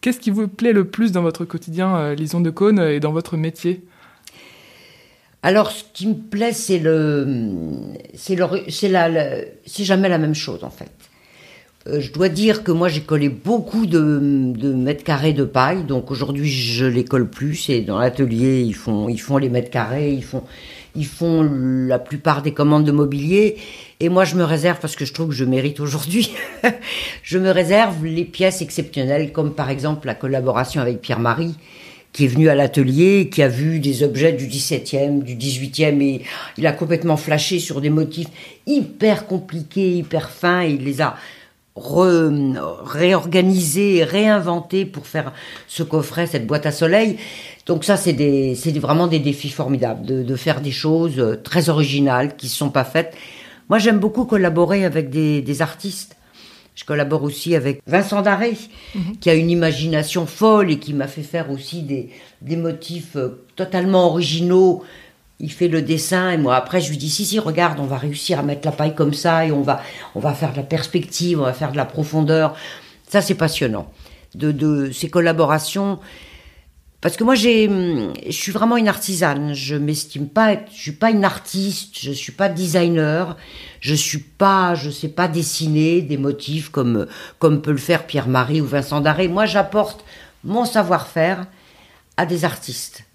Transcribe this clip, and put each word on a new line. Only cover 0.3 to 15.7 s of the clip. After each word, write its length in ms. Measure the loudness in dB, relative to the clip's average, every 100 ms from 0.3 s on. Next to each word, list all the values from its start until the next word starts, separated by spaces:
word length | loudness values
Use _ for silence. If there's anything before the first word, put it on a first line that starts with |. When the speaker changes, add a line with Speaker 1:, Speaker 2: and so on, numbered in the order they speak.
Speaker 1:
vous 180 | 0 -2
plaît 240 | 0 2
le 140 | 4 2
plus 260 | 0 0
dans 80 | 2
votre 220 | 0 -2
quotidien, 500 | -8 -8 -8 -4 0 0
euh, 180 | 0
Lison 260 | -2 -4 0
de 80 | 0
Caunes, 300 | 2 4 4
et 200 | 4 2
dans 120 | 0
votre 240 | -2 -4 -4
métier ? 480 | -4 -2 -4 -4 -8 _ -20 _ -20 -20 -20 -20 -20 -20 -20 -20 _ _ _ _
Speaker 2:
Alors, 280 | 2 4 2
ce 100 | -2 -16
qui 140 | -8 -4
me 80 |
plaît, 380 | -4 -4 -2 -2
c'est 260 | -2 0 2
le, 720 | 4 2 2 0 0 -2 -2 -4 -6 -8 -10 -16 -18
c'est 220 | -20 -4 -2
le, 80 | 0 -2 -6
c'est 200 | -4 2
la, 200 | 4 4
la, 300 | 2 0 -4 -8 -14 -18
c'est 160 | -8
jamais 260 | 0 2 4
la 100 | 2
même 180 | 2 -2
chose, 260 | -4 -10
en 80 | -12
fait. 220 | -16 -20 -20 _ _ _ -20 -20 -20 _ _ -6
Euh, 100 | -6
je 120 | -4
dois 160 | 0 0
dire 340 | 2 2 2
que 80 | 2
moi, 160 | 2 2
j'ai 120 | 0
collé 280 | 0 2 2
beaucoup 580 | 0 -2 -2 0 -2 2
de, 680 | 4 4 4 2 2 0 0
de 160 | -2
mètres 300 | 0 0 -2
carrés 300 | -2 0 2
de 100 | 2
paille, 400 | 2 2 2